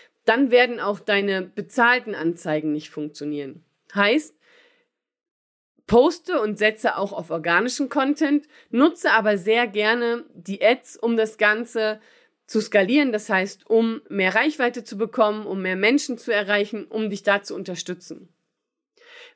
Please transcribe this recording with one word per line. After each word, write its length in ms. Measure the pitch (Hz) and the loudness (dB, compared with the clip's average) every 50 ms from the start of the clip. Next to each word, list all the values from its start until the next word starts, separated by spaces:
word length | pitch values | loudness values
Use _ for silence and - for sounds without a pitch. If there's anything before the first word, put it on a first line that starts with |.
| - _ _ _ - | -20 _ _ _ -2
dann 240 | - 220 247 277 247 | 0 2 2 2 4
werden 300 | 233 240 247 240 240 202 | 6 4 4 4 0 -2
auch 200 | 156 202 208 - | -2 -4 -4 -4
deine 440 | - - 202 196 196 202 190 190 185 | -2 0 0 0 2 0 -2 -2 -4
bezahlten 720 | 185 - - 170 - - 254 233 233 247 247 - 226 202 | -8 -10 -12 -10 -4 0 2 4 4 4 2 0 -6 -6
Anzeigen 560 | 135 156 165 170 170 - 170 151 156 156 156 | -4 -2 -2 -2 -4 -4 -4 -2 -2 -2 -2
nicht 180 | 151 151 151 - | -4 -4 -6 -10
funktionieren. 760 | - 156 151 151 151 - 143 147 147 147 143 135 - - _ _ _ _ _ - - | -10 -10 -10 -10 -10 -10 -8 -8 -8 -8 -8 -10 -14 -18 _ _ _ _ _ -6 -2
Heißt, 420 | 202 202 202 247 302 302 - _ _ _ _ _ _ _ _ _ _ _ _ _ _ _ _ _ _ _ _ _ _ _ _ _ _ _ _ _ _ _ | 2 2 4 2 2 0 -4 _ _ _ _ _ _ _ _ _ _ _ _ _ _ _ _ _ _ _ _ _ _ _ _ _ _ _ _ _ _ _
poste 540 | - - 233 262 349 339 - - - 359 277 | 4 6 6 6 6 2 -2 -6 -4 -2 -2
und 180 | 214 214 208 208 | -2 -2 -2 0
setze 380 | 208 214 214 214 - - - | 0 0 0 0 -2 -2 -2
auch 160 | - 196 196 196 | -2 -4 -6 -6
auf 180 | - 165 175 | -10 -10 -8
organischen 580 | 160 170 156 170 170 180 220 254 - - 285 247 | -8 -4 -2 2 2 2 2 0 -2 -4 -4 -2
Content, 580 | - 285 262 269 294 - 320 277 294 285 - _ _ - _ _ | -2 0 0 0 0 0 0 2 0 0 -2 _ _ -20 _ _
nutze 420 | - 233 285 320 339 - - 302 | 0 2 2 2 2 0 0 2
aber 260 | 202 226 202 214 208 | 2 2 2 2 0
sehr 280 | 196 170 208 220 233 240 | 0 0 2 2 2 2
gerne 600 | 220 190 208 208 214 233 240 240 233 233 240 - - - | 0 0 0 2 2 2 2 0 -2 -2 -4 -6 -12 -20
die 300 | 185 170 - 196 190 - | -14 -10 -10 -4 2 4
Ads, 340 | 214 247 254 - - - | 2 2 2 -2 -14 -8
um 180 | - - 233 233 | -4 -2 0 2
das 220 | 226 220 220 220 | 2 0 0 0
Ganze 640 | - 220 208 214 226 240 233 - 233 220 214 214 214 _ _ _ _ _ _ _ _ _ | 2 2 2 2 2 -2 -6 -4 -2 -2 -2 -4 -6 _ _ _ _ _ _ _ _ _
zu 160 | - - 214 | -4 -2 -2
skalieren, 500 | 214 - - 202 196 185 254 302 285 262 | 0 2 2 2 2 4 4 2 2 2
das 180 | 214 214 - - | 0 -4 -2 -2
heißt, 400 | 202 190 185 202 - - _ - | 0 0 0 -2 -6 -10 _ 0
um 320 | 220 226 226 226 226 214 - - | 2 2 2 2 -2 -6 -10 -6
mehr 240 | - 196 185 190 185 | -2 0 0 2 2
Reichweite 500 | 220 262 311 302 - 254 240 247 254 208 | 2 0 0 0 0 -2 -2 -2 -4 -10
zu 140 | - 220 | -10 -6
bekommen, 480 | 196 226 - - - 220 208 208 214 214 | -6 -6 -2 2 2 2 2 2 -2 -6
um 160 | - 190 196 | -8 -6 -4
mehr 140 | 185 185 185 | -4 -4 -2
Menschen 420 | 190 196 220 262 285 - - 247 | 0 2 2 2 2 0 -2 -8
zu 140 | 226 - 240 | -6 -4 -2
erreichen, 540 | 220 208 208 190 208 202 208 208 - 208 - | -2 0 0 0 0 0 0 -2 -6 -12 -10
um 240 | - - 220 220 208 | -8 -6 -4 -4 -4
dich 120 | 208 196 | -4 -4
da 220 | - 202 202 202 202 | 0 0 0 0 -2
zu 120 | - 196 | -6 -10
unterstützen. 760 | 180 185 185 180 165 - - 180 180 - - - - - _ _ _ _ _ _ _ _ _ _ _ _ _ _ _ _ - - - - - _ | -10 -8 -10 -10 -10 -10 -10 -10 -10 -12 -14 -14 -16 -18 _ _ _ _ _ _ _ _ _ _ _ _ _ _ _ _ -20 -20 -20 -20 -20 _